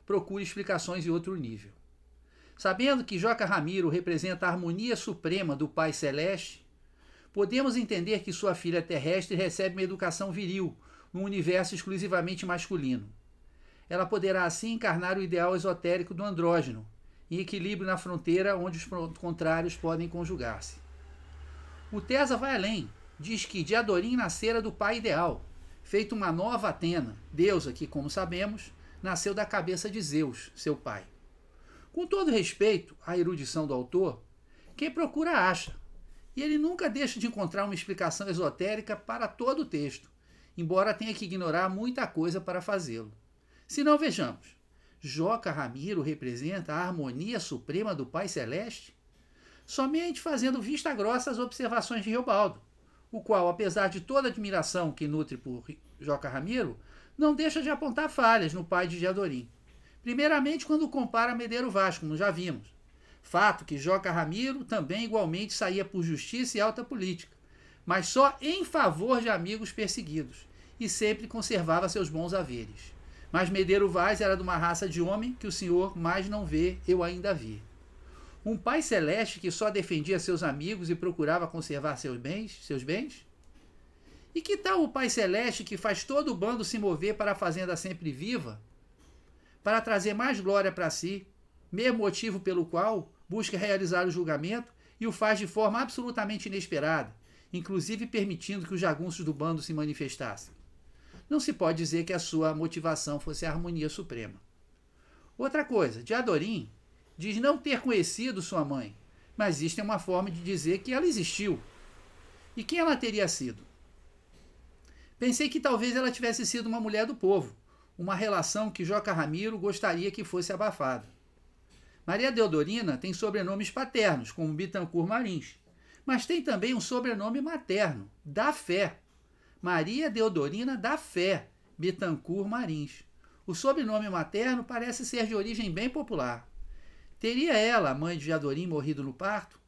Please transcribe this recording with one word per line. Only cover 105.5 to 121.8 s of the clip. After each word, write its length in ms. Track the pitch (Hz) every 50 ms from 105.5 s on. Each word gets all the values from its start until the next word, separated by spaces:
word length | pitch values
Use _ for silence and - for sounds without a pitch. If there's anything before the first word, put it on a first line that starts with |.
| - 302 294
coisa, 360 | 302 247 202 160 120 107 117
Diadorim 680 | 120 - 220 247 240 220 175 147 170 220 220 160 107 - - - _ _ - - _ _ - -
diz 200 | 170 214 202 226
não 200 | 247 285 330 -
ter 220 | - 294 269 247
conhecido 600 | - 254 226 190 165 - - 214 240 254 208 190
sua 240 | 165 - 190 165 147
mãe, 320 | 143 139 131 117 107 104 - - - - - - - -
mas 240 | - 208 190 156 139
isto 200 | 156 165 165 214
é 20 |
uma 160 | 202 208 214 180
forma 320 | - 190 180 180 196 202
de 120 | 165 170
dizer 360 | 175 185 196 151 143 165 185 190
que 140 | - 254
ela 140 | 254 269 359
existiu. 520 | 349 254 208 160 - - - 208 202 151 - - - - - - - - - - - - - - - - - - - -
E 60 | 233
quem 160 | 226 - 330 349
ela 180 | 330 320 277
teria 300 | - 254 226 208 208 196
sido? 380 | 160 - - 131 120 107 110 - - - - - - - - - - - - _ _ - - - - - - - - - - - - - - - - - -
Pensei 300 | 240 254 247 - 302 285
que 100 | - 311
talvez 380 | - 277 240 208 233 247 233
ela 140 | 254 254 247
tivesse 360 | 247 - 247 233 226 247 233
sido 200 | - - 240 214
uma 140 | 226 226 233
mulher 260 | 220 214 208 214 220
do 80 | 220 220
povo, 420 | - - 185 196 180 131 113 - - - _ - - - _ _ -
uma 160 | 175 190 190
relação 560 | 175 220 214 196 175 160 - - 214 220 208
que 140 | - - 175
Joca 280 | 165 202 208 208 214
Ramiro 460 | 180 165 147 151 156 180 208 226 226 190
gostaria 520 | 180 202 190 - 226 190 170 170 185 196
que 120 | 196 220
fosse 300 | 190 - - 180 175 -
abafada. 560 | 190 180 214 208 190 - 143 131 127 110 - - - _ _ _ _ _ - - _ _ _ _ - -